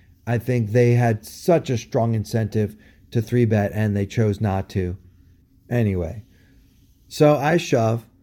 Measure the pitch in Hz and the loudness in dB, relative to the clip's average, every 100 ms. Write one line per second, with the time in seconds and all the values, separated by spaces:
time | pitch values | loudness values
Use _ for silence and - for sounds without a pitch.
0 | _ _ - 120 120 123 107 120 120 120 | _ _ -6 -4 -2 -2 0 4 4 4
1 | 120 107 - - - 165 - 117 - 131 | 2 0 -6 -6 0 0 0 -6 -4 -2
2 | 113 110 98 117 107 110 104 - - _ | 0 -2 -2 -4 -2 -2 -4 -6 -20 _
3 | _ 120 113 123 117 107 101 107 107 101 | _ -4 0 2 2 2 0 -2 -2 0
4 | 98 - 110 98 107 95 95 101 90 90 | -2 0 0 0 -2 -2 -4 -4 -4 -6
5 | - _ _ _ _ _ - 120 107 92 | -14 _ _ _ _ _ -4 -2 0 -2
6 | 82 107 - _ _ _ _ _ _ _ | -4 -8 -18 _ _ _ _ _ _ _
7 | - - 151 147 143 170 170 131 113 117 | -6 2 4 4 2 0 2 0 2 -2
8 | - _ | -6 _